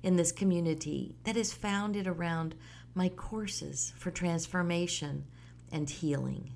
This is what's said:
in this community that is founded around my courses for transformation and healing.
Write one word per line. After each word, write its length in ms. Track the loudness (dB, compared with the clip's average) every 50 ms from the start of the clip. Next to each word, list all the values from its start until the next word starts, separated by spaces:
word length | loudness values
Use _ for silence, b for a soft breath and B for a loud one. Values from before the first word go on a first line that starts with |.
| 6
in 140 | 6 6
this 160 | 8 6 4 4
community 800 | 4 4 4 4 6 4 2 2 0 0 -2 -2 -2 -2 -4 -8 -6 -4
that 140 | 0 2
is 160 | 2 0 0 -4
founded 520 | -4 -2 0 0 0 0 0 0 0 0
around 500 | 0 -2 0 0 0 0 0 -2 -2 -4 B B B B B B B 0
my 140 | 2 2
courses 840 | 2 2 -2 -8 -6 -4 -4 -4 -4 -4 -6 -6 -6 -4 -4 -4 -4 -6
for 160 | -6 -6 -6
transformation 1120 | -2 0 0 0 0 0 -2 0 0 0 2 2 2 2 2 0 0 -2 -2 -4 -4 -6 -6 B B B B B B B B -6
and 180 | -2 -2 -2 -2
healing. 640 | -2 -2 0 0 0 0 0 -2 -4 -6 -6 -10 -12